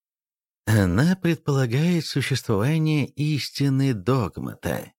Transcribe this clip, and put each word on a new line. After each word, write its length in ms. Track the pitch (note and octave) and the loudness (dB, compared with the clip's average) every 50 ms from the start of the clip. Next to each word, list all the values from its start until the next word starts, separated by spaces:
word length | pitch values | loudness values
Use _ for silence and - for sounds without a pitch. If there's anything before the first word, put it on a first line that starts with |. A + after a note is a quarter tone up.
| _ _ _ _ _ _ _ _ _ _ _ _ _ | _ _ _ _ _ _ _ _ _ _ _ _ _
Она 500 | - G#2+ A2 G2 F2+ F2 G2+ C3+ F3 F#3 | 2 2 4 4 4 2 2 2 2 0
предполагает 920 | F#3 - E3+ E3 D#3 - - C#3+ C3+ C3 A#2+ A2+ C3+ D#3 F3 F3+ E3+ D3 - | 0 0 -2 -2 -2 -2 -2 0 0 0 0 0 0 0 2 0 0 -2 -2
существование 1000 | - C#3+ B2 - C#3 B2 - - A2+ F#2+ G#2+ C3+ D#3+ D#3+ D#3 D#3 D#3 D3+ C3 | -4 -4 -2 -2 -2 -4 -2 -2 0 0 2 0 0 0 0 2 0 0 0
истины 880 | - - - D3 D3+ D#3 C#3 - - - - C#3 C#3 C3+ C3+ C3+ C3+ B2+ | -2 -4 -4 -2 -2 -2 -2 -4 -6 -4 -2 0 0 2 2 2 0 0
догмата, 1000 | G#2 F2 A2+ C3 C3+ A2 D#2+ - - B1+ B1 G#1+ - - F2+ C#2+ - - - _ | -2 0 0 0 0 0 -2 -4 -8 -10 -10 -10 -8 -6 -6 -6 -6 -6 -12 _